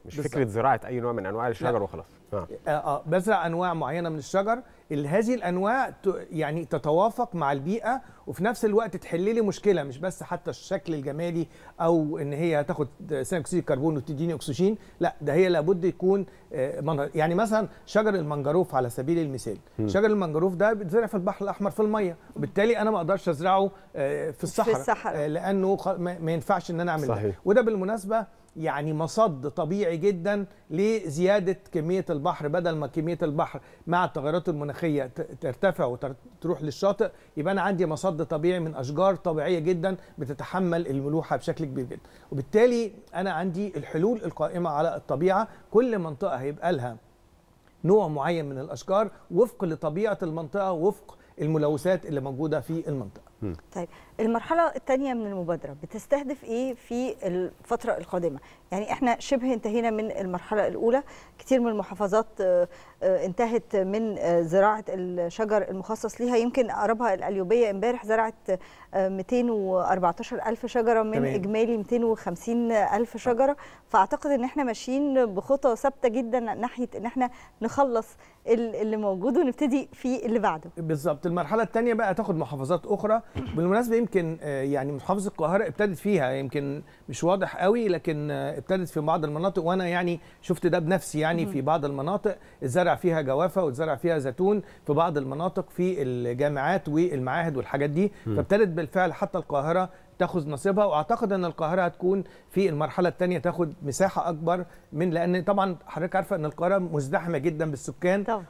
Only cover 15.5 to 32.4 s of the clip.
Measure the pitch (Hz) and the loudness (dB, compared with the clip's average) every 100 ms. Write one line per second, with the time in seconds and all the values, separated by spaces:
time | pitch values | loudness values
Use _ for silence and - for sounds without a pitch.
15.5 | 170 151 185 180 - 180 202 185 - - | 4 2 2 0 0 2 2 0 -10 -10
16.5 | - 131 - 147 151 143 151 156 175 220 | -4 -2 -2 -2 -2 -2 0 2 2 2
17.5 | 214 190 - - 202 214 196 151 147 139 | 0 -2 -8 -2 2 2 0 -2 -2 2
18.5 | 165 170 135 123 117 131 170 151 131 120 | 2 2 0 0 -2 0 0 0 -4 -6
19.5 | 98 - - 110 190 214 208 175 151 185 | -8 -10 -4 0 4 4 2 0 0 0
20.5 | 175 202 220 196 208 160 208 185 190 196 | 2 2 0 0 0 0 -2 -2 -2 -6
21.5 | - 202 - 214 214 190 160 - - 143 | -4 -4 0 0 0 -2 -4 -12 -8 -4
22.5 | - 220 233 214 214 160 196 - 143 180 | 2 2 4 2 0 0 0 0 0 4
23.5 | 190 196 - - 160 139 147 151 139 - | 4 2 -2 -12 -4 -2 -2 -4 -6 -2
24.5 | - 214 131 135 117 - - 147 156 185 | 2 2 2 2 -2 -2 -2 -2 -2 0
25.5 | 196 190 196 185 185 175 175 160 165 - | 2 2 2 0 -2 -4 -4 -2 -2 0
26.5 | 190 - 165 175 160 135 104 104 95 180 | -2 0 -2 -2 0 0 0 -2 -2 2
27.5 | 214 226 208 185 220 190 226 202 - _ | 4 4 0 -2 -4 -2 -2 -4 -12 _
28.5 | - 156 139 151 151 160 - 220 139 139 | -6 -4 -2 -2 -2 -2 2 2 2 -6
29.5 | 151 156 196 185 165 196 185 175 202 196 | -4 -2 0 0 0 0 0 -2 -2 -4
30.5 | - - 156 208 220 165 147 180 208 185 | -12 -6 0 2 0 -2 0 4 4 2
31.5 | 185 - 170 156 190 180 151 156 160 | -4 -4 -4 0 -2 0 -2 -2 -2